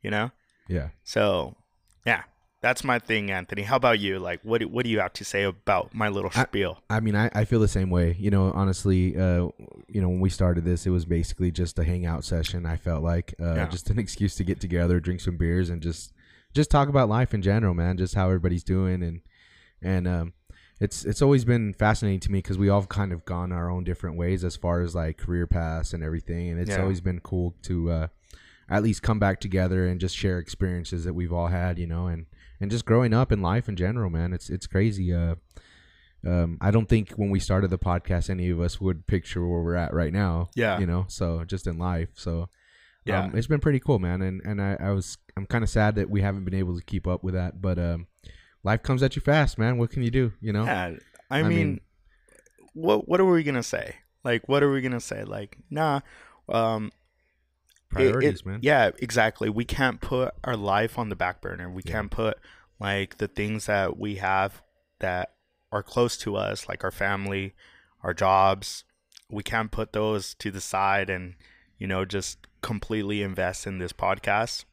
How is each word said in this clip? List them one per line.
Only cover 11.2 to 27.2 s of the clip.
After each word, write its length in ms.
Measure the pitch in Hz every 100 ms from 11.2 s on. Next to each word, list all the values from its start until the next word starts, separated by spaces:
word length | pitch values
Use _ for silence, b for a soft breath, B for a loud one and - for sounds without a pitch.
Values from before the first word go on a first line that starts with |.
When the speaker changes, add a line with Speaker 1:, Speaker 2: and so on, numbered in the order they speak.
| 85 - 90
Speaker 2:
just 280 | 85 87 -
a 60 |
hangout 380 | 80 90 87 82
session, 420 | - 85 78 87 85
I 100 | 80
felt 260 | 87 80
like. 320 | 82 85 - -
Uh, 140 | 85
Speaker 1:
Yeah. 120 | 80 78
Speaker 2:
just 200 | 87 -
an 80 | 104
excuse 360 | 98 - 101 -
to 80 |
get 160 | 90 92
together, 400 | 92 87 87 90
drink 200 | 82 87
some 140 | - 85
beers, 320 | 82 90 87
and 100 | 85
just, 300 | 82 80 - b b b b
just 160 | 143 151
talk 180 | 147 139
about 200 | 139 113
life 240 | 110 127
in 80 | 107
general, 300 | 95 107 104
man, 220 | 85 87 90
just 180 | 92
how 120 | 104 92
everybody's 360 | 92 90 87
doing. 380 | - 92 92 90
And, 180 | 87 82 - b b b b _
and, 240 | 87 95 90
um, 260 | 87 82 - - b b b
it's, 240 | 104 -
it's 160 | - 107
always 240 | 139 139
been 300 | 117 120 107
fascinating 460 | - 107 107 104 95
to 120 | -
me 80 | 98
'cause 160 | - 92
we 140 | 98
all 160 | 101 95
kind 260 | - 98
of 140 | 85 -
gone 260 | 87 90
our 180 | 87 87
own 140 | 90
different 320 | 87 87 92 82
ways 280 | 87 92
as 120 | 87 -
far 240 | 87 87
as, 140 | 87
like, 240 | 85 80 80
career 280 | - 87 85
paths 460 | 87 80 80 82
and 100 | 87
everything. 460 | 78 82 - 85 87
And 80 | 85
it's 100 | 90
Speaker 1:
Yeah. 100 | 95
Speaker 2:
always 220 | 95 92
been 180 | 90 87